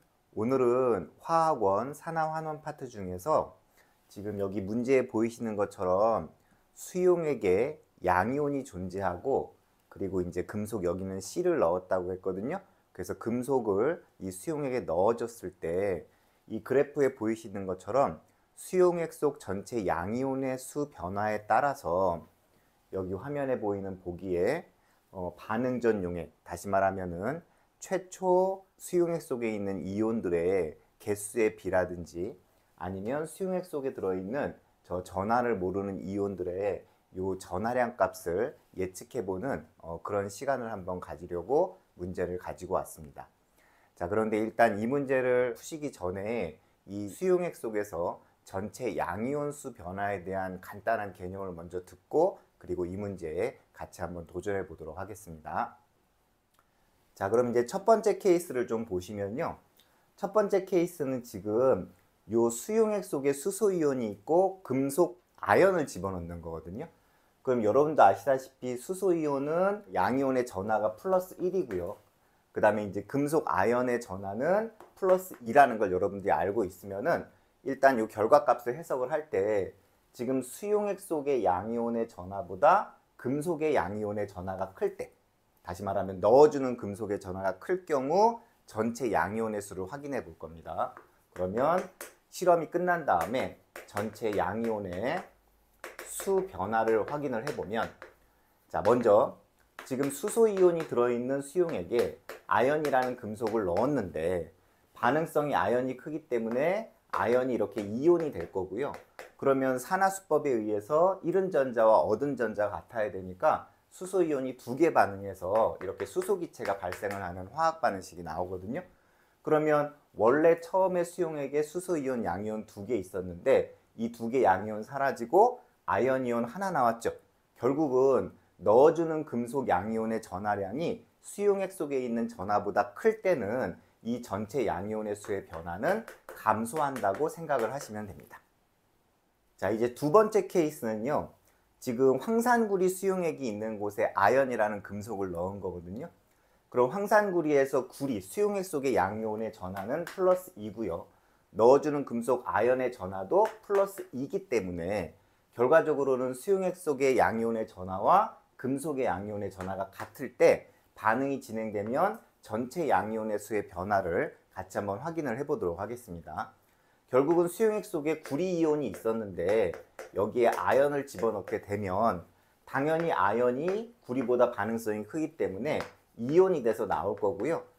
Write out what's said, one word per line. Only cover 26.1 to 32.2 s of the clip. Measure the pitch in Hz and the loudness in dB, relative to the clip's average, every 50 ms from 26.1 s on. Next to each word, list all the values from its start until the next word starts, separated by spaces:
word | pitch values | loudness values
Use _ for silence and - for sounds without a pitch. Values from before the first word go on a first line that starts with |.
| 87 85 78 - _ _ - | -4 -6 -8 -10 _ _ -14
다시 | - 87 - - | -12 -12 -10 -4
말하면은 | 101 95 95 95 95 95 95 92 87 85 87 101 127 156 175 - _ _ _ _ _ _ - | 0 2 2 2 2 0 -2 -6 -6 -6 -4 -4 -4 -6 -6 -10 _ _ _ _ _ _ -16
최초 | - - 185 175 180 - - - 190 185 180 185 185 190 190 190 - _ _ | -8 -4 -4 -4 -4 -8 -10 -2 2 4 4 4 4 2 0 -4 -10 _ _
수용액 | - - - 175 175 170 170 170 160 | -20 -8 0 2 2 2 2 0 -4
속에 | - - 131 120 117 110 110 | -4 -6 -4 -2 -2 -2 -2
있는 | 101 101 98 98 90 | -2 -2 -4 -4 -4
이온들의 | 76 95 98 107 110 113 113 110 92 90 87 85 85 90 98 92 82 76 - - _ _ _ - | -4 -4 -2 0 0 0 0 0 0 0 0 2 2 2 2 2 0 -2 -6 -12 _ _ _ -10
개수의 | - 107 101 101 - - - 120 110 107 107 | -6 -4 -4 -4 -6 -4 0 2 2 2 0
비라든지 | - - 92 92 92 90 87 87 87 82 - 82 85 | -2 -4 0 2 2 2 0 -2 -8 -10 -10 -8 -8